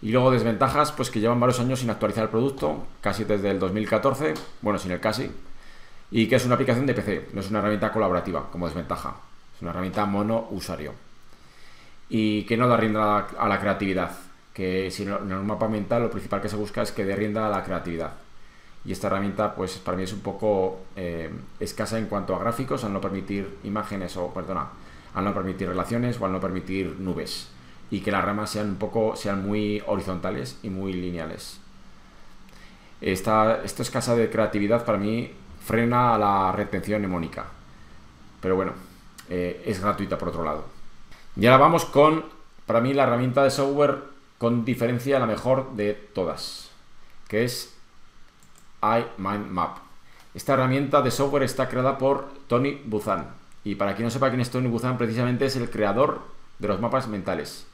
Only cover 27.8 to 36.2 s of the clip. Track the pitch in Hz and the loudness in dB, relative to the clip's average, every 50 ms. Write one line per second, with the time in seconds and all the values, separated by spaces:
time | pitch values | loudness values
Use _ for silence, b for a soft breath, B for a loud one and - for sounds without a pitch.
27.8 | B - - 101 - 107 101 98 95 95 101 104 107 104 - 104 107 104 98 92 | B -6 -4 -4 -2 0 0 2 2 2 0 -2 -2 -4 -4 -4 -2 -2 -2 -2
28.8 | 110 101 - 117 110 110 - - - 104 98 98 95 101 104 107 107 104 104 104 | -4 -2 0 2 2 2 0 -2 -2 -2 -2 0 0 0 0 0 0 0 0 -2
29.8 | - - 101 95 90 95 92 87 - 92 - - 131 127 - - - 113 95 95 | -2 -2 -2 -2 -2 -4 -4 -4 -2 -4 -4 -4 -6 -8 -10 -10 -8 -6 -6 -4
30.8 | 98 95 95 90 87 90 87 85 80 78 - - - - - - - - - - | -4 -2 -2 -2 -4 -4 -4 -4 -6 -8 -8 -10 -12 -14 -16 -16 -18 -20 -20 -20
31.8 | - B B B B B B B B B B - - B B B B B B B | -20 B B B B B B B B B B -18 -20 B B B B B B B
32.8 | B B B B - - 95 92 - 113 110 110 110 110 113 - - 101 - - | B B B B -2 0 0 0 2 4 6 6 6 6 4 2 0 -6 -6 -4
33.8 | 131 - - 131 120 123 120 117 113 110 - 110 110 104 - 104 101 101 113 117 | -6 -2 -2 -2 2 2 4 4 4 2 4 2 2 2 2 0 2 4 4 2
34.8 | 117 - 110 98 101 104 110 117 120 - - - - - - - - - 110 113 | 4 2 0 2 2 0 0 -2 -4 -6 -8 -16 -18 -18 -18 -16 -6 0 2 2
35.8 | 117 120 120 123 123 123 117 110 | 4 4 4 4 6 6 6 6